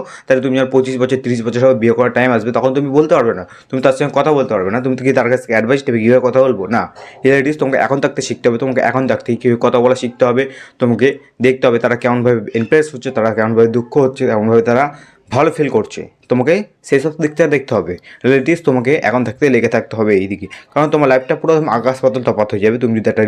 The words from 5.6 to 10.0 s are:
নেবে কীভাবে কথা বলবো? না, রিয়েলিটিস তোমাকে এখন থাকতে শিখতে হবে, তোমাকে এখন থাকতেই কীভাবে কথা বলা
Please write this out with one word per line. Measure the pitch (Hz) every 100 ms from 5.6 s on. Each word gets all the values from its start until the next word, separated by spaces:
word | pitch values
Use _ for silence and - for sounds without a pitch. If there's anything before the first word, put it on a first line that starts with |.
| 113 139 139
নেবে | 117
কীভাবে | 110 127 120
কথা | 127 131
বলবো? | 113 92
না, | 113 90 - - -
রিয়েলিটিস | 131 139 135 151
তোমাকে | 135 135 110
এখন | 139
থাকতে | 147 - -
শিখতে | 117 123
হবে, | 117
তোমাকে | 135 127 -
এখন | 123 131
থাকতেই | 113 - 117
কীভাবে | 127 117 123
কথা | 120
বলা | 120 127